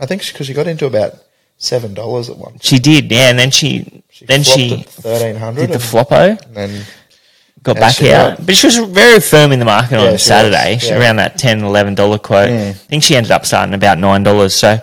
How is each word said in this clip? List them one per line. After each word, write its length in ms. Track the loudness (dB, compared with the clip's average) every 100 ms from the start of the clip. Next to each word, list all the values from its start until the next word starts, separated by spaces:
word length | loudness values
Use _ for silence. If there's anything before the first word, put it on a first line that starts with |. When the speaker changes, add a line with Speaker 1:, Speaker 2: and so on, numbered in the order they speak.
Speaker 1:
I 60 | -10
think 140 | -10
she, 120 | -10
'cause 140 | -12 -10
she 40 |
got 140 | -6 -6
into 180 | -6 -4
about 280 | -2 -4 -8 _ _ _ _
seven 360 | -6 -6 -8
dollars 340 | -12 -8 -8 -10
at 80 | -16
one. 180 | -20 -10
Speaker 2:
She 200 | 0 2
did, 300 | 4 2 2
yeah, 180 | 0 2
and 80 | 2
then 120 | 0
she, 500 | 0 -2 -6 -10 -20 _
Speaker 1:
She 160 | _ -2
Speaker 2:
then 160 | 0
Speaker 1:
flopped 140 | 2 0
Speaker 2:
she 120 | 0 -6
Speaker 1:
at 60 | -10
thirteen 460 | -16 -6 -4 -4 -6
hundred 240 | -10 -6
Speaker 2:
did 80 | -4
the 40 |
Speaker 1:
and 80 | -4
Speaker 2:
floppo. 600 | -2 0 2 2 2 0 -10
Speaker 1:
and 80 |
then 300 | -12 -10 -10 -16 -20 _ _ _ _ _ _
Speaker 2:
Got 140 | -4 2
Speaker 1:
Yeah, 40 |
Speaker 2:
back 140 | 2
Speaker 1:
she 180 | 2 2
Speaker 2:
out. 240 | 4 2 -2
Speaker 1:
got 100 | -2
Speaker 2:
But 100 | 2
she 100 | 2
was 100 | 2
very 440 | 0 2 4 4
firm 300 | 4 2 4
in 60 | 2
the 40 |
market 280 | 2 0 0
Speaker 1:
Yeah, 80 | 0
Speaker 2:
on 60 | 2
Speaker 1:
she 40 |
was, 100 | 0
Speaker 2:
Saturday. 540 | 2 2 2 2 0 -2
She, 100 | -2
Speaker 1:
yeah. 100 | 0
Speaker 2:
around 180 | 0 0
that 220 | -2 -2
ten, 240 | -2 -2
eleven 300 | 0 0 0
dollar 240 | 0 0 0
quote. 320 | 0 2 2
Speaker 1:
Mm. 180 | 0 -6
Speaker 2:
I 20 |
think 300 | -10 -6 -2
she 120 | 0 0
ended 160 | 2
up 140 | -2 0
starting 260 | -2 -2
about 240 | 0 0 2
nine 240 | 2 2
dollars. 300 | 2 2 2
So 240 | 2 2 0